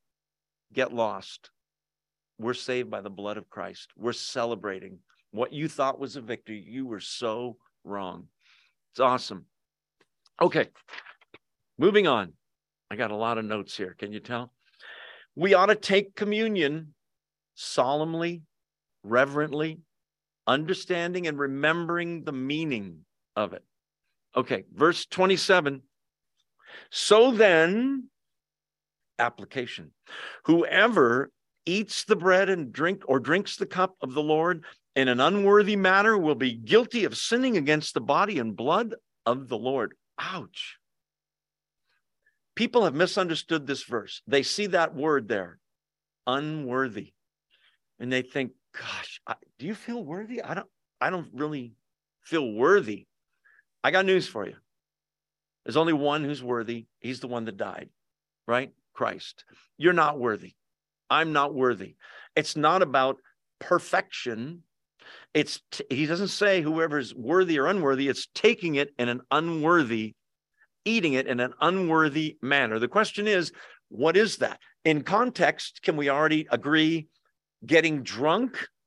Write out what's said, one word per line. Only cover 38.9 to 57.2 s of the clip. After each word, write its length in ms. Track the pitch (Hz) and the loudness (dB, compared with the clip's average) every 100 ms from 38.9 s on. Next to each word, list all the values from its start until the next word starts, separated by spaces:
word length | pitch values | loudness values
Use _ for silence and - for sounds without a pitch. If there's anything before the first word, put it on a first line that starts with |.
| - _ _ - | -8 _ _ -2
of 240 | 127 127 | -2 -4
the 80 | 110 | -4
Lord. 360 | 123 135 107 - _ - | -2 -2 -2 -8 _ -12
Ouch. 600 | - 185 - - - - _ _ _ _ _ _ _ _ _ _ _ _ _ _ _ _ _ - | -10 -10 -12 -14 -16 -18 _ _ _ _ _ _ _ _ _ _ _ _ _ _ _ _ _ -4
People 280 | 226 240 | 0 4
have 120 | 180 139 | 4 2
misunderstood 720 | 180 202 175 156 - 160 135 | 0 0 -2 -4 -2 -4 -2
this 160 | 131 | -8
verse. 380 | - 113 95 - - | -6 -8 -8 -14 0
They 160 | 139 | 0
see 240 | 127 - 208 | 2 -2 0
that 280 | 180 160 127 | 0 0 -2
word 320 | 156 139 107 | 0 0 0
there, 300 | 104 87 - _ _ _ _ _ _ - | -4 -6 -14 _ _ _ _ _ _ -4
unworthy, 880 | 135 151 156 127 127 131 101 82 _ _ _ _ _ _ _ _ - | -4 -4 -6 -4 -2 -2 -6 -14 _ _ _ _ _ _ _ _ -12
and 120 | 123 | -4
they 100 | 127 | -4
think, 300 | 127 143 127 - _ | -4 -6 -6 -10 _
"Gosh, 480 | - - - - - - | -14 -12 -12 -14 -14 -12
I, 100 | - - - | -12 -14 -14
do 60 | 156 | -12
you 100 | 220 | -10
feel 280 | - 240 | -10 -10
worthy? 380 | 147 180 220 247 | -10 -12 -12 -12
I 140 | - 170 | -10 -10
don't, 120 | - _ _ - | -12 _ _ -4
I 100 | 147 | -2
don't 200 | 180 139 | -2 -6
really 400 | 123 151 147 120 - _ _ _ _ | -6 -6 -6 -10 -18 _ _ _ _
feel 280 | - 165 123 | -4 -2 -2
worthy." 560 | 107 147 202 107 101 - _ _ _ _ _ _ _ | 2 4 4 2 -8 -14 _ _ _ _ _ _ _
I 100 | 131 | 2
got 140 | 185 190 | 4 4
news 220 | 185 - | 2 2
for 180 | 110 92 | -6 -8
you. 100 | - _ _ _ _ _ _ _ _ _ _ | -12 _ _ _ _ _ _ _ _ _ _
There's 140 | - 131 | -2 0
only 160 | 165 | 2
one 320 | 151 143 147 143 | 2 0 0 -2
who's 180 | 143 | -6
worthy. 440 | 127 120 110 117 - _ | -4 -4 -4 -8 -12 _
He's 220 | 120 127 | -10 -8